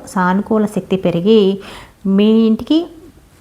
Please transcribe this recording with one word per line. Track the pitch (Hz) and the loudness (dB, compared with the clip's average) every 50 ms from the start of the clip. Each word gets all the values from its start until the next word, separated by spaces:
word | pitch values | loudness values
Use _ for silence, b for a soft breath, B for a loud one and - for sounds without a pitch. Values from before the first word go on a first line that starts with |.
| - - | -6 -8
సానుకూల | - 196 180 180 185 196 208 - 226 214 208 | -4 -2 0 0 0 0 0 0 0 0 0
శక్తి | 208 - 190 - - 190 | -2 -4 -6 -4 -2 -4
పెరిగి | 185 - 180 170 170 175 208 226 220 196 190 196 196 B B B B B B B B - | -2 -2 -2 -2 0 2 4 4 4 4 2 0 -2 B B B B B B B B -4
మీ | 190 190 196 208 220 220 226 226 220 | 0 0 2 4 4 4 4 4 2
ఇంటికి | 220 220 240 - 302 330 349 330 - - - - - - _ _ _ _ | 0 -2 -2 0 0 0 0 -4 -12 -20 -20 -20 -20 -20 _ _ _ _